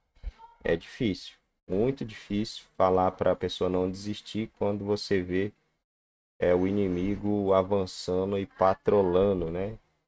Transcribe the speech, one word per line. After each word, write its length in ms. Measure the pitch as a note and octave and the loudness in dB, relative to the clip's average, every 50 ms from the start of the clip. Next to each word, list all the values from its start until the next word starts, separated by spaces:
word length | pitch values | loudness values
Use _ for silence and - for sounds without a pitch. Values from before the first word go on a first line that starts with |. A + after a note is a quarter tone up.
| _ _ _ _ - - - - - - _ _ - | _ _ _ _ -12 -12 -12 -14 -18 -20 _ _ -2
É 120 | - E2+ | -2 -2
difícil, 580 | E2+ - - - - C3 G#2+ F#2 - - - - _ _ _ _ _ _ - | -2 -2 -8 -8 -4 -2 -2 -2 -4 -8 -16 -20 _ _ _ _ _ _ -4
muito 360 | F2+ F#2+ A2+ C3 C3+ C3+ - | -2 0 0 0 0 -2 -6
difícil 600 | A2 A2 - - - G2+ G2+ G#2+ - - - - _ _ | -10 -12 -14 -10 -6 -4 -4 -4 -4 -6 -12 -16 _ _
falar 360 | - F#2+ F#2 F#2 F#2 F#2 F#2 F#2 | 2 2 4 4 4 4 2 0
pra 240 | - - F#2 F2+ | 0 0 0 0
pessoa 340 | - - F2+ - - F#2 F2+ | 0 -2 -4 -4 -2 -2 0
não 200 | F2+ F#2 F#2 F#2 | 0 0 0 -2
desistir 600 | F#2 G2 G2 G#2 G#2 - - - - G#2 A2 - _ - | -4 -6 -8 -8 -10 -10 -10 -10 -8 -8 -8 -8 _ -4
quando 260 | G#2 G2+ G#2 G#2 G2+ | -2 -2 -2 -2 -2
você 380 | G2+ G#2 G2+ - - G2+ F#2+ F2+ | -2 -2 -2 -2 0 0 0 0
vê, 300 | F2 F2+ F#2 G2 G#2 - _ _ _ _ _ _ _ _ _ _ _ _ _ _ _ _ - | 0 0 0 0 -2 -4 _ _ _ _ _ _ _ _ _ _ _ _ _ _ _ _ 0
é, 160 | F2 F2 F2+ | 2 4 4
o 120 | F2+ F#2 | 4 2
inimigo 840 | F#2+ G2 G#2 G2+ F#2+ F2+ F2 F2+ G2 G2+ G2 G2+ G#2 G#2 G#2 G2+ F#2+ F#2+ | 2 0 0 0 0 0 0 -2 -2 -2 -2 -2 -2 0 0 2 2 4
avançando 840 | F#2+ F#2+ F#2+ G#2 G2+ F#2+ F#2 - - - - F#2 F#2 F#2+ G2 G2+ G2 | 2 2 2 0 -2 -2 -2 -6 -10 -6 -4 -2 -2 -2 -2 -2 -4
e 80 | G2 | -4
patrolando, 1040 | - _ - F#2+ F#2+ F#2+ - - - G#2 G#2 G2 F2+ F2 F2+ G2 G2+ G2 F#2 E2 D#2+ | -6 _ 2 4 4 4 2 2 2 4 4 4 4 4 4 4 4 2 0 -2 -4
né? 280 | E2+ F2+ F#2+ G#2 A2+ - _ _ _ _ _ | -4 -6 -6 -6 -8 -12 _ _ _ _ _